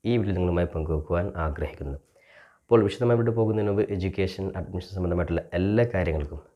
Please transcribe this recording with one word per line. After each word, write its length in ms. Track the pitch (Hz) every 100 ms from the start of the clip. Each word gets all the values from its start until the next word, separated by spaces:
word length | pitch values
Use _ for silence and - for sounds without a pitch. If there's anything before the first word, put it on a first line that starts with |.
| 110
ഈ 80 | 120
വീഡിയോയിൽ 200 | 101 90
നിങ്ങളുമായി 300 | 90 87 87 82
പങ്കുവെക്കുവാൻ 560 | 78 78 76 87 92 85 78
ആഗ്രഹിക്കുന്നത്. 520 | 73 76 - 73 71 _ _ _ - - _ _
അപ്പോൾ 180 | 117 101
വിശദമായി 320 | - 120 117
ഇവിടെ 140 | 117 113
പോകുന്നതിന് 340 | 110 110 104
മുമ്പ് 200 | 101 101 98
എഡ്യൂക്കേഷൻ, 500 | 95 95 95 - 95 92
അഡ്മിഷൻ 300 | 82 92 - 98
സംബന്ധമായിട്ടുള്ള 460 | 90 87 82 82 - 90
എല്ലാ 240 | 95 107 117 95
കാര്യങ്ങൾക്കും 480 | 85 78 73 78 -